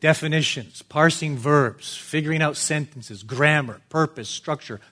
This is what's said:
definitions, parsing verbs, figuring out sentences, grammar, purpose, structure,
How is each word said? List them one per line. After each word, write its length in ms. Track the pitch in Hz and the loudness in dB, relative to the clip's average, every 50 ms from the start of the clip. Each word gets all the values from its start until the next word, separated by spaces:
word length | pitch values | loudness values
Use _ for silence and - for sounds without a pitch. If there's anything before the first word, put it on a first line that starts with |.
definitions, 800 | - 156 156 - 156 156 151 160 147 - - 135 117 - - - | 2 2 2 2 2 -2 0 0 0 0 -2 -6 -8 -12 -16 -20
parsing 560 | - _ - 147 156 165 160 - 160 156 143 123 | -16 _ 2 4 4 4 4 2 -4 -6 -6 -4
verbs, 580 | 113 143 147 147 135 113 - - - - - | 0 4 4 4 4 2 0 -6 -14 -14 -14
figuring 460 | - - - - 160 151 151 160 160 | -14 -12 -4 -4 -4 -2 0 0 0
out 160 | 156 151 143 - | 0 0 0 -2
sentences, 680 | - - 156 151 147 - - 131 110 - 110 95 101 | -4 -2 -2 -2 -4 -6 -10 -16 -16 -14 -16 -16 -12
grammar, 560 | 110 131 123 147 151 151 151 135 117 104 - _ _ | -8 -2 2 4 4 4 4 2 -2 -8 -12 _ _
purpose, 400 | - 160 160 - - - 110 - | 0 0 0 0 0 -8 -12 -10
structure, 540 | - - - - 151 143 - - 113 101 - _ | -10 -10 -6 -6 -6 -6 -6 -12 -12 -12 -14 _